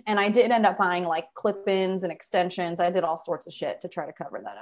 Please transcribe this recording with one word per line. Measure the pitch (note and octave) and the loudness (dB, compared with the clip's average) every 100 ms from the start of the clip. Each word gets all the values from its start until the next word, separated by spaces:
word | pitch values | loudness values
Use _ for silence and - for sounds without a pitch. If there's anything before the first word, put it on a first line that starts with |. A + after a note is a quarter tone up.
| - | -2
And | G#3 | 2
I | G3+ | 4
did | A3 A3+ | 4 4
end | A#3 G#3 | 6 4
up | F3+ | 4
buying, | F#3 F3 F3 | 2 2 0
like, | D#3+ - | -2 -4
clip-ins | - G#3+ G3 G3 F#3+ F#3+ F#3+ | -4 -2 -2 0 2 2 -2
and | F3+ | -4
extensions. | D#3+ - F#3 F3+ F#3 F3 E3+ | -8 -2 0 0 -2 -4 0
I | F3 | 2
did | F#3 | 2
all | E3+ E3 | 0 -2
sorts | - D#3+ - | -4 -6 -6
of | |
shit | - D3 - | -6 -6 -6
to | F3 | -8
try | - D3 | -8 -8
to | |
cover | - D3+ G2+ | -10 -10 -10
that | G#2+ G2+ | -12 -10